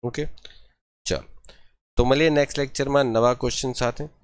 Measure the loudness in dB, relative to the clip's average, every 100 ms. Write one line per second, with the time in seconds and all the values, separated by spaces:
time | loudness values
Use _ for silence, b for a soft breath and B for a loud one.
0 | -8 -8 -8 -10 B B B B _ _
1 | -8 -8 -8 -20 -20 b b b _ 2
2 | 4 4 4 2 0 -2 -6 -4 0 2
3 | 2 2 2 2 -4 -4 -6 -4 -4 -4
4 | -12 _